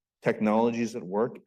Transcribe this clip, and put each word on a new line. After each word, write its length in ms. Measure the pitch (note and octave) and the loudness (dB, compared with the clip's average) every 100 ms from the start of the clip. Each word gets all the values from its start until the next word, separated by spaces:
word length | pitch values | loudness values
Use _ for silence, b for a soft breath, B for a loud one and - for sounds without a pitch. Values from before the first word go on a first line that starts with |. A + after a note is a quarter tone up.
| _ _ | _ _
technologies 680 | B2 G#2+ G#2+ G#2+ A#2+ A#2 A2+ | -2 0 2 4 2 0 -4
that 100 | A#2 | -6
work 360 | F2 G2+ B2 - | -4 -2 -2 -4